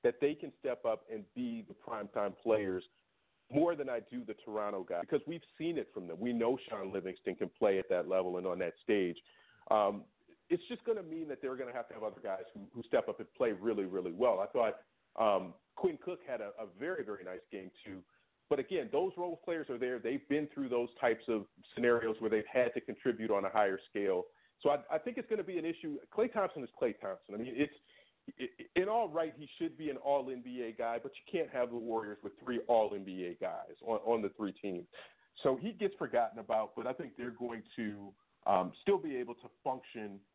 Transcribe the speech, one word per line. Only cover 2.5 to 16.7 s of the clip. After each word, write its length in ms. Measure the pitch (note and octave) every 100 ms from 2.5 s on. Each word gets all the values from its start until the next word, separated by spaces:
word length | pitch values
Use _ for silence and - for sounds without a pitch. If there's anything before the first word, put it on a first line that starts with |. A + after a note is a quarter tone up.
| A2 G2 F2+ - _ _ _ _ _ _
more 220 | C#3+ E3+
than 140 | D#3+ C3+
I 120 | A#2 G2+
do 120 | B2
the 100 | A2 G#2
Toronto 420 | - G#2+ G#2 G2 F2
guys, 120 | F2
because 260 | F2+ D3+ D3
we've 160 | E3 - -
seen 200 | E3 D#3+
it 100 | G#2
from 140 | G#2 F2+
them. 120 | E2+
We 120 | A#2+
know 260 | A#2+ A2+ C3+ -
Sean 240 | F2+ F#2+
Livingston 420 | G2 F#2 F2+ -
can 160 | F2+ F2+ _
play 200 | G#2 F#2+
at 80 | -
that 200 | F2+ F2
level 280 | F#2 F#2 F2+
and 100 | F#2
on 120 | F2+
that 140 | F2 -
stage. 320 | - G#2 F2+ E2+ _ _ _ _ -
Um, 320 | A2 G2+ G#2 - _ _ _ _
it's 140 | F3 -
just 160 | A#3+
gonna 180 | A#3+ A3
mean 240 | E3 D#3+ D3+
that 140 | C#3
they're 140 | C3+ C3
gonna 160 | B2+
have 160 | B2 A#2
to 60 |
have 100 | A2
other 160 | G#2+ G2
guys 220 | G2+ F#2+ F#2
who, 80 | G#2+ G2+
who 100 | A#2+ -
step 220 | B2+ -
up 100 | -
and 160 | -
play 180 | _ A#2+
really, 320 | F#2+ A2 G#2
really 280 | F#2+ F#2 F2+
well. 260 | E2+ B2 F#2+
I 80 | G2+
thought, 300 | B2 A2+ - _ _ _ -
um, 360 | A2 G2 F#2 - _ -
Quinn 220 | F#3 -
Cook 160 | - F3
had 160 | C#3+ A#2+
a, 100 | G2+ -
a 60 | G#2